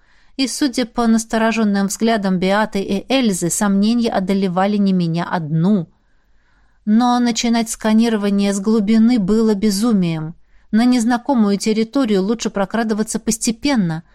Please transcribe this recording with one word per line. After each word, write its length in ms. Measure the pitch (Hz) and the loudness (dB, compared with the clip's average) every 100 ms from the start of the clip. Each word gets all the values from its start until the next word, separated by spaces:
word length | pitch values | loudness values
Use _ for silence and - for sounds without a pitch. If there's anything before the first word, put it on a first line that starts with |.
| _ _ _ - | _ _ _ -6
И, 100 | 262 | -4
судя 380 | - 294 247 240 | -2 -2 -2 -4
по 220 | - 233 | 0 2
настороженным 800 | 226 226 226 226 226 214 196 196 | 2 0 -2 0 0 0 0 -2
взглядам 520 | - 226 226 196 185 | -2 0 0 0 0
Беаты 420 | 185 202 214 196 | 0 0 0 -4
и 240 | 190 196 - | -4 -4 -2
Эльзы, 400 | 269 233 180 170 | 0 0 0 -2
сомнения 600 | - 208 196 208 240 226 | -2 0 2 2 0 0
одолевали 680 | 202 185 196 190 175 202 208 | -2 -2 0 0 0 0 2
не 140 | 196 | 2
меня 340 | 185 170 165 165 | 2 0 -2 -4
одну. 640 | 180 151 160 180 208 156 _ _ _ _ _ _ _ _ _ 214 | -4 -2 0 2 0 -2 _ _ _ _ _ _ _ _ _ 0
Но 340 | 220 247 240 | 2 2 2
начинать 500 | 240 226 240 233 226 | 0 -2 0 0 -2
сканирование 840 | - 220 220 233 214 202 202 202 | -4 0 2 2 0 0 0 0
с 60 | 202 | -2
глубины 580 | 196 226 202 226 226 247 | 0 0 2 4 4 2
было 360 | 185 220 220 | 2 2 2
безумием. 800 | 202 214 190 240 208 175 160 156 - _ - - | 2 0 0 0 2 0 -4 -8 -12 _ -20 -4
На 120 | 214 | 0
незнакомую 760 | 247 247 226 240 240 247 208 196 | 2 2 0 -2 0 2 2 0
территорию 640 | 220 214 226 277 247 196 | 0 -2 0 0 0 0
лучше 280 | 190 233 220 | 0 -4 -4
прокрадываться 680 | 202 190 226 226 214 214 220 | -4 -4 -2 -2 -2 -4 -6
постепенно – 840 | - - - 233 285 254 170 160 - | -4 -4 -4 -4 -2 0 -2 -4 -10